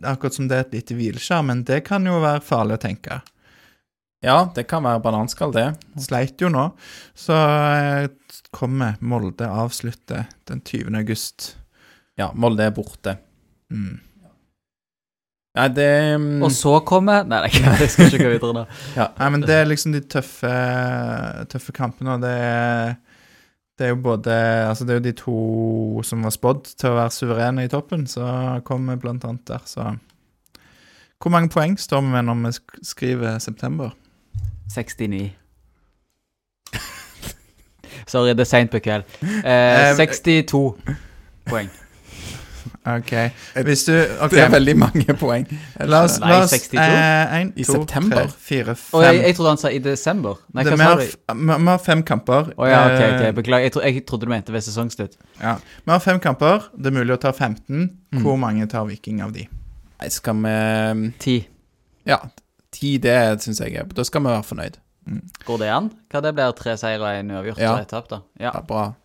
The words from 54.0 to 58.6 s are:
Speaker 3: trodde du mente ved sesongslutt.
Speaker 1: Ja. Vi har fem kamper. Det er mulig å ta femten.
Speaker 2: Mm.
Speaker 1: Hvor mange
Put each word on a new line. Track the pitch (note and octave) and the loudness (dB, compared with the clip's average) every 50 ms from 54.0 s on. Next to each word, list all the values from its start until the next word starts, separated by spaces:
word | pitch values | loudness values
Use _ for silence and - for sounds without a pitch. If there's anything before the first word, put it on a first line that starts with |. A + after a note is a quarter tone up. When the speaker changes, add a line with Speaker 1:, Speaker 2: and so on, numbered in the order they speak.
| C3 | -4
Speaker 3:
trodde | - B2+ A2 A2+ | -6 -6 -6 -4
du | A#2+ A#2+ | -4 -4
mente | G#2+ F#2 - A2 | -4 -4 -4 -6
ved | A2+ G#2+ | -6 -6
sesongslutt. | A2 G#2 A#2 A#2 A#2 - - G2+ F#2+ - _ _ _ _ - - | -6 -6 -6 -6 -6 -6 -8 -8 -8 -10 _ _ _ _ -8 -4
Speaker 1:
Ja. | A3+ - - - - - - _ | -4 -4 -4 -8 -16 -20 -12 _
Vi | D#3 E3+ | 0 0
har | E3 | 2
fem | - F#3+ F#3 F3+ | 2 2 0 2
kamper. | - D#3 B2+ - D3 D#3 G3 G#3 G#3 - - | 2 0 0 2 4 4 4 2 0 -6 -12
Det | - C3 C3+ C3+ | -6 -4 -2 0
er | |
mulig | C3 A#2+ B2 B2+ | 0 2 0 0
å | B2 | 0
ta | - C3+ C3 | 0 -2 0
femten. | - C#3 A2+ A2 - - - C3+ D#3 F3+ F3+ - - _ _ | 0 -2 -2 -2 -6 -8 -6 -4 -2 -2 -4 -4 -10 _ _
Speaker 2:
Mm. | C#3+ B2+ A2+ | -4 0 0
Speaker 1:
Hvor | C#3+ C3+ C3 | 0 0 0
mange | B2 A2+ G#2+ G#2+ | 0 0 -2 -2